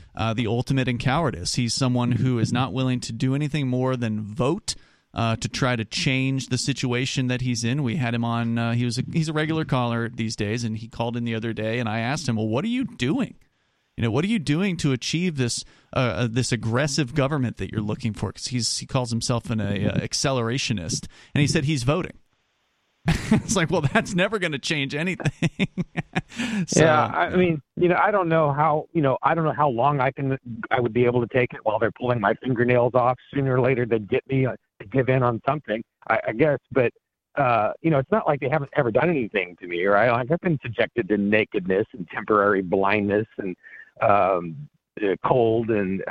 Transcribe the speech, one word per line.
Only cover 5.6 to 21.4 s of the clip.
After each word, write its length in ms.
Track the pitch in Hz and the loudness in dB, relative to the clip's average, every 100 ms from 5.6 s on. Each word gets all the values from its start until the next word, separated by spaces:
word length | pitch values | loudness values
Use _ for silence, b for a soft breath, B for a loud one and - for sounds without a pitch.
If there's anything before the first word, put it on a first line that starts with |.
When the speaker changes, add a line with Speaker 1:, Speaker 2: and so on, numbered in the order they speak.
| 131 123 | 0 0
Speaker 1:
to 100 | 107 | -2
change 600 | - - 131 131 135 123 | -2 0 0 0 -2 -2
the 100 | 127 | -2
situation 680 | - 127 131 120 127 - 127 | -2 -2 -2 0 -2 -2 -2
that 140 | 123 | -2
he's 220 | 127 117 | -2 -2
in. 200 | 117 139 | -2 -2
We 140 | 131 110 | -2 -2
had 160 | 123 117 | -2 -2
him 100 | 117 | -2
on. 320 | 117 117 117 | -2 0 0
Uh, 160 | 117 | 0
he 100 | 120 | 0
was 140 | 123 117 | 0 -2
a, 60 | - | -2
he's 160 | 170 156 | -2 0
a 40 | |
regular 300 | 156 151 160 151 | 0 0 -2 0
caller 440 | 135 120 117 117 | 0 0 0 -4
these 260 | 123 110 - | -4 -6 -4
days, 280 | 104 117 | -4 -2
and 140 | 117 110 | -4 -6
he 100 | 110 | -8
called 280 | - 120 120 | -6 -4 -4
in 100 | 117 | -4
the 100 | 113 | -4
other 180 | 113 | -4
day, 260 | 107 110 120 | -4 -4 -2
and 80 | 113 | -2
I 120 | 113 | -2
asked 280 | 117 151 - | -2 -4 -2
him, 80 | 113 | -2
"Well, 120 | 110 | 0
what 160 | 110 208 | -2 -2
are 40 | |
you 140 | 247 | -2
doing? 520 | 254 - 123 247 214 - _ _ _ _ _ - | -4 -4 -2 -2 -2 -8 _ _ _ _ _ -4
You 80 | |
know, 80 | 117 | -2
what 140 | 110 190 | 0 0
are 20 | |
you 120 | 226 | -2
doing 360 | 139 147 202 175 | 0 0 0 0
to 140 | 147 | 0
achieve 460 | 131 - 156 185 147 | -2 -2 -2 -2 0
this, 260 | 120 - - b b - | -2 -2 -10 b b -2
uh, 40 | |
uh, 280 | 127 85 120 | 0 0 0
this 220 | 117 123 | 0 0
aggressive 640 | 120 113 117 147 139 131 127 | -2 0 0 0 0 -2 0
government 400 | 135 151 120 - | 0 0 -2 -4
that 140 | 98 | -6
you're 100 | 107 | -4
looking 300 | 104 107 117 | -4 -4 -4
for?" 220 | 104 101 | -4 -6
'Cause 140 | - - | -6 -6
he's, 300 | 123 113 - | -4 -2 -4
he 60 | - | -2
calls 240 | 131 123 | -2 0
himself 400 | 117 - 117 - | -2 0 -2 -2
an, 120 | 113 | -4
a, 240 | 101 101 101 | -2 0 0
uh, 120 | - | -2
accelerationist, 1080 | - - 147 131 113 131 - 101 85 143 - B B | -2 -2 0 0 0 -2 -2 -4 -4 -6 -8 B B
and 60 | |
he 80 | - | 2